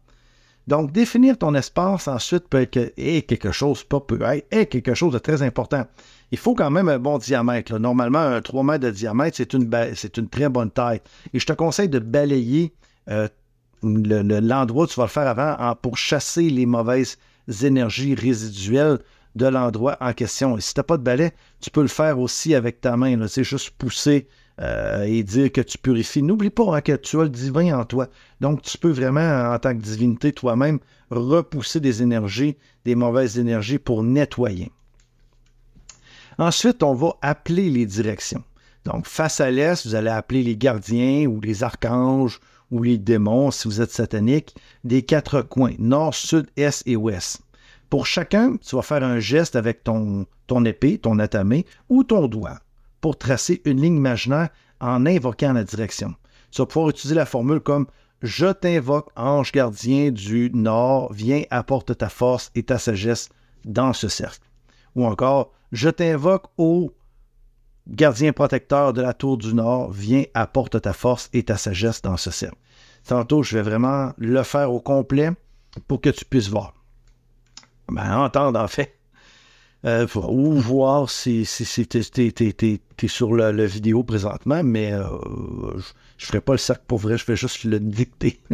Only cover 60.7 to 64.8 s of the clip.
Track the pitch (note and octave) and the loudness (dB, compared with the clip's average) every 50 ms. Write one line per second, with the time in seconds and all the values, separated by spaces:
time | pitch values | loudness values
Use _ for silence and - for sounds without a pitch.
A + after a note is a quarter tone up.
60.7 | A2 A#2 B2 B2+ C3+ C3 C#3 - G#2 G#2 G#2+ A#2+ C#3 D3 D#3 - B2+ B2 - - | 2 2 2 2 2 2 0 -4 -6 -4 -2 0 0 0 -2 -2 -4 -4 -2 0
61.7 | C3+ B2+ - - A#2+ - A2+ G2+ - - B2 B2 B2+ A#2+ - - - A#2 - - | -2 -2 -2 -4 -4 -4 -4 -6 -2 0 2 2 2 0 -4 -6 -6 -4 -2 -2
62.7 | B2+ A2+ - A#2+ G#2+ F#2+ G#2 A#2 A#2 - - - _ _ _ _ _ _ - A2+ | -2 0 0 -2 -2 0 0 0 -2 -2 -4 -12 _ _ _ _ _ _ -12 -4
63.7 | G2+ A#2+ C3 C3 A#2+ - A2+ G2 - - G#2 - - - _ _ _ _ _ _ | -2 0 2 2 0 -2 -4 -4 -4 -6 -8 -10 -12 -14 _ _ _ _ _ _
64.7 | _ _ | _ _